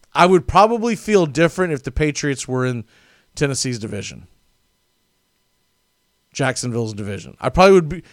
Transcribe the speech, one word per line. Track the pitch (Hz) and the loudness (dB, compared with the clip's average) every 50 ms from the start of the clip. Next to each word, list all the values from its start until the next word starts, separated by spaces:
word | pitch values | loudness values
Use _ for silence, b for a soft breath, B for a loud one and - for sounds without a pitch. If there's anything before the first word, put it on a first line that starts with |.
| _ _ _ | _ _ _
I | 147 175 | 2 4
would | 185 190 175 - | 4 4 2 0
probably | - - 180 208 220 240 226 220 240 220 | 2 4 4 4 4 2 -2 -2 -2 -4
feel | - - 214 214 190 170 | -4 -4 -2 0 0 0
different | 147 123 151 165 160 - 185 185 175 151 | 0 2 0 0 0 0 -2 -2 -2 -2
if | 131 - | -6 -6
the | 131 | -8
Patriots | - - 156 151 139 - - 143 135 - - - | -4 -2 -2 -2 -2 -2 -4 -4 -4 -4 -6 -6
were | 127 127 127 | -4 -2 -2
in | 127 123 120 104 b b b b b b b b b b | -2 -4 -6 -8 b b b b b b b b b b
Tennessee's | - 151 139 131 - - 131 123 110 | -2 -2 -2 0 -2 -4 -4 -4 -6
division, | 110 107 - 98 87 - 67 - - - _ _ _ _ _ _ _ _ _ _ _ _ _ _ _ _ _ _ _ _ _ 1017 1017 _ _ _ _ _ _ _ _ _ _ _ _ _ _ _ _ _ _ | -8 -8 -8 -8 -10 -12 -14 -16 -20 -20 _ _ _ _ _ _ _ _ _ _ _ _ _ _ _ _ _ _ _ _ _ _ _ _ _ _ _ _ _ _ _ _ _ _ _ _ _ _ _ _ _
Jacksonville's | - 135 131 123 - - 123 113 120 113 110 107 | -2 -2 -2 -2 -2 -6 -4 -4 -4 -4 -6 -6
division. | 101 104 101 98 98 - - - _ | -8 -8 -8 -10 -10 -12 -16 -14 _
I | - 127 | -6 0
probably | - 165 185 196 196 | 4 6 6 8 8
would | 185 165 147 | 6 4 2
be, | 185 165 b b | -4 -10 b b